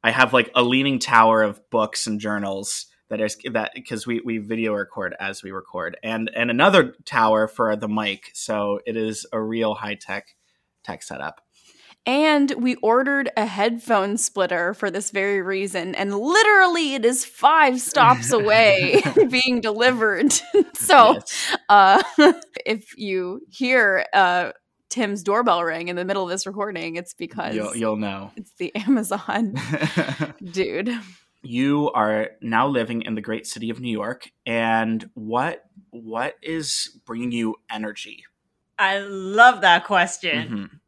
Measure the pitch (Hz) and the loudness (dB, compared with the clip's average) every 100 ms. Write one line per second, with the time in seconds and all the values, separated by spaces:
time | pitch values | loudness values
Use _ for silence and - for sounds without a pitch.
0 | 117 120 127 127 113 127 120 131 139 131 | 0 4 4 4 2 0 2 2 0 -2
1 | - 120 113 110 107 104 _ 113 107 - | 4 6 6 6 2 -2 _ -2 -2 -4
2 | - 104 107 104 98 98 104 - - _ | -6 -6 -4 -4 -4 -6 -8 -10 -12 _
3 | _ 107 107 - 131 113 104 135 - 113 | _ -4 -4 -4 -6 -4 -4 -10 -10 -8
4 | 120 117 123 113 104 113 110 104 98 - | -4 -6 -4 -8 -6 -4 -2 -4 -6 -8
5 | 92 87 98 95 95 95 - 90 85 - | -8 -8 -10 -10 -12 -14 -12 -10 -10 -10
6 | 110 113 110 - 120 120 180 190 127 _ | -8 -6 -6 -4 -2 2 4 4 2 _
7 | - 127 110 110 107 - 113 104 107 107 | -2 2 4 2 0 0 -2 -2 -4 -2
8 | 104 98 - - - 107 104 101 - 113 | -4 -6 -12 -14 -6 -4 -2 -4 -6 -6
9 | 110 107 - 113 110 113 110 107 104 104 | -6 -8 -8 -8 -4 -2 -2 -4 -8 -10
10 | - 101 _ _ _ _ _ _ - 85 | -10 -10 _ _ _ _ _ _ -14 -14
11 | - 67 73 - _ _ _ _ _ _ | -14 -12 -12 -14 _ _ _ _ _ _
12 | - 269 311 294 277 269 247 247 214 247 | -4 0 2 2 0 0 -2 0 2 2
13 | 269 277 254 - 214 190 220 233 - 214 | 2 -2 -2 -4 -4 -2 -2 -2 0 0
14 | 196 220 - 202 180 175 175 208 208 180 | 0 -4 -4 -2 -2 0 -4 -4 -6 -6
15 | 196 202 196 202 185 190 196 185 180 - | -6 -4 -2 -2 -2 -4 -4 -6 -6 -6
16 | 196 202 254 392 427 403 370 339 302 269 | -4 -4 2 4 6 6 4 2 -2 0
17 | 226 254 - - 277 320 285 254 - 294 | 0 0 -8 0 4 6 4 2 -2 4
18 | 240 247 233 233 208 220 220 196 - 403 | 4 4 2 0 4 6 6 4 4 4
19 | 302 - 294 254 254 247 220 214 247 247 | 4 4 4 2 0 0 -2 2 2 2
20 | 220 185 269 - - 415 - - - 294 | 0 2 0 0 2 0 0 -2 6 8
21 | 214 - - - - - - 208 190 190 | 8 6 -4 -8 -4 -6 4 6 8 6
22 | - - 330 - - - - 214 - - | 4 6 6 4 -8 -10 -6 -6 -8 -12
23 | 208 185 180 208 - - 254 262 208 190 | -4 -4 -4 -10 -16 -6 0 4 4 2
24 | - - 185 180 151 - _ _ _ 240 | 2 2 4 2 -2 -10 _ _ _ -4
25 | 208 202 175 214 240 175 170 160 175 175 | -4 -4 -2 0 2 0 0 -4 -6 -6
26 | 185 196 180 190 190 202 208 175 165 165 | -4 -4 -4 -6 -8 -6 -6 -6 -8 -10
27 | 180 - 170 - 165 107 104 117 113 107 | -12 -14 -12 -8 -6 -6 -6 -4 -4 -2
28 | 104 98 98 - - _ 180 214 208 254 | -6 -8 -14 -18 -20 _ -10 -6 0 0
29 | 202 202 - 202 208 135 117 147 151 - | 0 -6 -4 -4 -4 -6 -6 -4 -2 -2
30 | - 139 151 - 185 180 147 151 214 233 | -4 -6 -8 -8 -10 -4 -4 -4 -4 -6
31 | 190 180 _ _ 113 120 139 147 147 120 | -12 -20 _ _ -8 -2 0 2 0 0
32 | 107 107 110 _ 113 113 135 131 113 117 | 0 0 -4 _ -2 0 2 0 -2 -6
33 | - 107 107 113 - - 113 117 123 107 | -6 -8 -6 -8 -8 -10 -8 -8 -6 -6
34 | 104 127 - _ - 117 113 113 113 110 | -6 -10 -16 _ -4 -2 0 0 0 -4
35 | - - 107 117 156 - _ - _ 120 | -6 -14 -6 -4 -4 -6 _ -20 _ -20
36 | 110 113 139 - - 160 147 - - _ | -12 -8 -8 -8 -10 -8 -6 -8 -8 _
37 | - 117 123 120 113 107 _ 107 107 104 | -14 -10 -6 -4 -4 -6 _ -10 -10 -12
38 | 104 - _ _ _ _ _ - 196 196 | -18 -20 _ _ _ _ _ -4 -2 -2
39 | 202 196 190 214 240 220 185 175 - 190 | -6 -10 -4 6 6 8 4 4 2 0
40 | 175 - 175 143 117 107 95 - | 0 -4 -6 -4 -6 -10 -12 -18